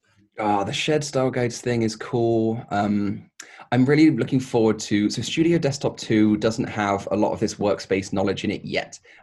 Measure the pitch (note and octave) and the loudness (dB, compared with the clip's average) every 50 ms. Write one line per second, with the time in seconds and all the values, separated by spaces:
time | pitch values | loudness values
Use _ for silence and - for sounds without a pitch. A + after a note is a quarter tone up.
0 | _ _ _ _ _ _ _ A2 G#2+ G#2 - G2+ G2 A2 C#3+ - - D#3+ D3+ D3+ | _ _ _ _ _ _ _ -6 -2 0 0 0 -2 -2 -4 -4 -2 0 0 0
1 | D3 - - C3 C3 B2+ B2+ B2+ B2 A#2 - - - B2 A#2+ A#2 A2+ A2 A2 - | -2 -2 -2 -2 0 0 0 -2 -2 -4 -4 -6 -4 -2 0 0 0 -2 -4 -6
2 | - - B2+ A#2+ A#2 A2+ A#2 A2+ A2 A2+ A2+ B2 - - G2+ G2+ G#2 G#2 G#2 G2+ | -8 -4 -2 0 0 2 2 2 0 0 -2 -4 -6 -4 -2 0 0 0 0 0
3 | G2+ G2 A2 A2 - _ _ - - - - - - - B2 B2+ B2+ C#3 D3 D3+ | -2 -4 -6 -8 -12 _ _ -20 -20 -20 -20 -16 -6 0 2 4 4 6 6 6
4 | D#3+ D#3 C3 A2+ B2 - C#3 B2+ B2+ - - - A2 A2 G#2+ A2 - - G#2 G#2 | 6 6 6 4 0 0 0 -2 -2 0 2 4 4 4 2 0 -2 -2 0 0
5 | G#2 G#2 - A#2+ A2+ - - E3 D#3+ E3+ E3+ E3+ D#3 C#3 C#3 - - A#2 - - | 0 0 -2 -4 -6 -4 0 0 2 2 2 2 0 0 -2 -2 -4 -4 -4 -6
6 | - - A2+ G#2+ G#2+ G#2+ G#2+ G#2+ A#2 A2 - - - - - G#2+ G#2 G2+ G2 F#2+ | -2 0 2 4 4 4 4 2 0 0 0 -2 -4 -4 -2 -2 0 0 0 -2
7 | - - G2 G#2+ G#2 - F2+ - A2 G2+ - - G2+ G#2 - - - - F#2+ F#2+ | -2 -2 0 0 0 0 0 -2 -2 -4 -2 -2 0 0 0 -2 -2 -2 -2 -2
8 | F#2+ - - G2 F#2+ G2+ F#2+ - - G2+ F2+ D2+ - - - - - - - - | -2 -2 -2 -2 0 0 -2 -2 -4 -4 -4 -6 -6 -4 -4 -4 -4 -6 -12 -20
9 | _ _ - - | _ _ -20 -20